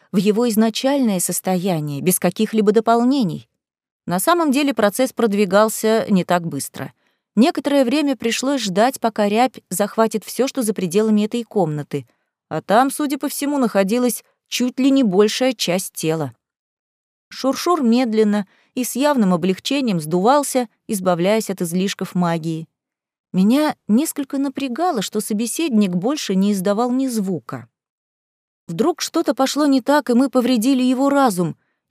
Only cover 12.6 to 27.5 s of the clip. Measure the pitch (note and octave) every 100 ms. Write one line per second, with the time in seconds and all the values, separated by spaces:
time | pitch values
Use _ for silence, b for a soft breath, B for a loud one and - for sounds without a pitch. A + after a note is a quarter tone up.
12.6 | - G3+ C4+ - D4+ C#4+ D4 - C#4 C#4+
13.6 | A#3+ G3 G3 A#3 B3 G#3+ _ _ _ -
14.6 | B3 B3 C4 C4+ A#3+ F3+ G#3 - C4 A#3
15.6 | - F3 - - D#3+ D#3+ C#3+ A#2 _ _
16.6 | _ _ _ _ _ _ _ - B3+ C4
17.6 | - F4 A#3+ A#3 B3+ G#3+ G#3+ G#3 G3 b
18.6 | b - B3 A#3 C#4+ C#4+ G3+ F3+ F#3 F#3
19.6 | - C#4 B3+ F3+ D#3 F3+ G3 C#4+ C#4 C4
20.6 | B3 _ _ G#3+ F#3 F3 F3 A3 A3 F#3+
21.6 | F3+ F3 F#3+ - F#3 F3+ F3 E3+ D#3+ D#3+
22.6 | D#3+ _ _ _ _ _ _ F3+ G3 C4
23.6 | D4+ - _ G#3+ D#4+ - C4+ C#4 C#4 C4+
24.6 | C4+ A#3 F4+ C#4 F#3 G#3+ G#3+ G#3 A#3 -
25.6 | E4 A3+ G#3 F3+ G3 D4 - F#3+ G3 G#3
26.6 | F#3 G3+ B3 B3 C4+ A3+ F#3+ E3+ -